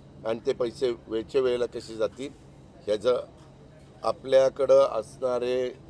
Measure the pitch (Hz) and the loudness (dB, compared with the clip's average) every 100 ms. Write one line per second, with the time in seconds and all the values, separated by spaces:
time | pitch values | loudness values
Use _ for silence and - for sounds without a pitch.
0 | - - 110 117 135 127 123 - 127 117 | -20 -10 -6 -4 -4 -2 -4 -2 -4 -4
1 | - 110 107 139 127 123 120 120 110 110 | -6 -6 -2 0 0 0 -2 -6 -12 -4
2 | 104 - 139 - - - - - - 107 | -4 -4 -14 -14 -20 -20 -20 -10 -4 0
3 | 110 120 - - - - - - - - | 0 0 -4 -16 -20 -20 -20 -20 -20 -6
4 | 113 - 131 131 131 127 131 135 135 113 | -4 -4 2 4 4 2 6 6 6 0
5 | 104 - 127 123 123 127 127 - - | -8 -6 -4 -2 -2 -2 -2 -8 -18